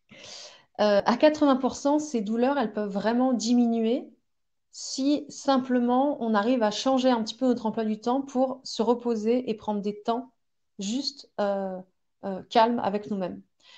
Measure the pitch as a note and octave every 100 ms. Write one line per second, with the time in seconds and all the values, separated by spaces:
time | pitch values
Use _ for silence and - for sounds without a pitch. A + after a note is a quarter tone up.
0 | _ - - - - - _ - G#3 G3+
1 | - A#3+ D4+ D4+ D4 C4+ B3+ - C#4+ D4+
2 | D4+ A3+ G3+ A3+ B3 C#4+ A3 G#3+ G#3 F#3+
3 | G3+ A#3+ B3+ A#3+ A3 A#3+ A#3 A#3 A3+ C4+
4 | - - _ _ _ _ _ - - -
5 | C4+ D4 - - - C4+ B3+ B3 A#3+ B3
6 | C#4+ - A3+ G#3+ G#3+ C4 G#3+ G#3 C4 C4
7 | B3+ A#3 A3 - B3+ A#3+ A3 A3 A3 G#3+
8 | A#3+ C4 C#4 B3+ C4 - - - A3 A#3+
9 | A#3+ A3 G#3+ B3 B3+ A3 - G#3 G3+ G#3
10 | - A#3 B3+ _ _ _ _ - G3+ B3+
11 | C4+ - - - G3+ G3 F#3+ F#3 F#3 _
12 | _ _ G3 F#3 - A#3+ A3+ A#3+ - G#3
13 | G#3 G3+ F3+ G3 - _ _